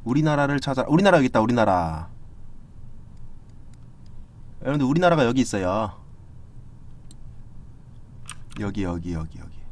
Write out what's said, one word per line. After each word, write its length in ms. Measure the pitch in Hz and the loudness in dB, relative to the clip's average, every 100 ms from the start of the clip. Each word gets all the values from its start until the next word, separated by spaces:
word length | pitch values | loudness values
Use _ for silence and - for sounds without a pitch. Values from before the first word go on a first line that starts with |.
우리나라를 560 | 113 143 156 147 143 143 | 2 2 4 4 2 0
찾아, 240 | 143 131 - | 0 -2 4
우리나라 300 | 156 202 175 | 6 8 8
여기 80 | 127 | 6
있다, 140 | 117 | 4
우리나라. 680 | 110 120 104 90 82 78 82 - - - - - - - - - - - - - - - - - - - - - - - - - | 4 6 6 4 2 -4 -8 -12 -14 -14 -14 -14 -16 -16 -14 -14 -14 -14 -12 -12 -16 -18 -16 -16 -18 -18 -16 -14 -16 -18 -16 -6
여러분들, 240 | 127 147 131 | -2 0 4
우리나라가 400 | 156 180 160 120 | 4 6 6 4
여기 140 | 127 | 4
있어요. 580 | 110 104 90 101 107 - - - - - - - - - - - - - - - - - - - - - - - - - - - | 2 0 0 0 -2 -6 -18 -18 -18 -18 -16 -16 -16 -16 -16 -16 -16 -14 -14 -14 -14 -16 -16 -18 -18 -18 -18 -16 -14 -14 -14 -6
여기, 240 | 101 98 | -4 -2
여기, 280 | 92 87 85 | -4 -4 -4
여기, 260 | 82 80 - | -6 -6 -10
여기. 200 | 80 - - | -14 -12 -12